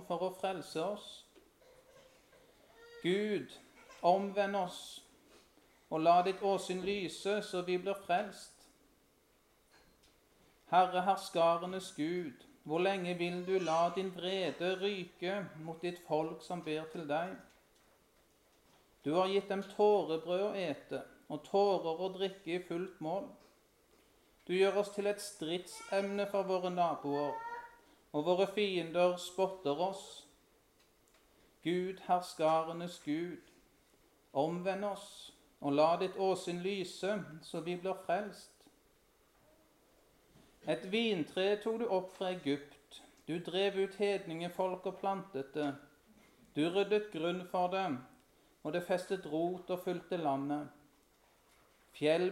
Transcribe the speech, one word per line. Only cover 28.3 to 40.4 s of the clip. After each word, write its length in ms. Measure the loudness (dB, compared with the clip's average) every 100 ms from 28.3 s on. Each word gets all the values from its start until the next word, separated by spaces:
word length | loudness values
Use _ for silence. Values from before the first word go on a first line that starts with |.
| 4 4
fiender 640 | 2 0 0 0 4 4 4
spotter 600 | -2 0 0 0 -2 0 0
oss. 160 | -2 -10 -18 -20 _ _ _ _ _ _ _ _ _ _ _ _ _
Gud, 360 | 0 0 0 -4 0
herskarenes 920 | 0 0 0 4 4 2 -4 -8 -6
Gud, 360 | -2 -2 -2 -8 -16 -20 _ _ _ _ _ _ _
omvend 520 | 0 0 0 -2 -2 -2
oss, 220 | -6 -10 -18 -18 -20 _ _
og 120 | 2
la 220 | 6 6 6
ditt 180 | 0 0
åsyn 440 | 2 2 -2 -4
lyse, 540 | -2 -4 -6 -4 -2 -2 -4 -12
så 220 | -10 -6
vi 120 | -4 -4
blir 180 | -4 -4 -2
frelst. 460 | -2 -2 -10 -18 -20 -20 _ _ _ _ _ _ _ _ _ _ _ _ _ _ _ _ -20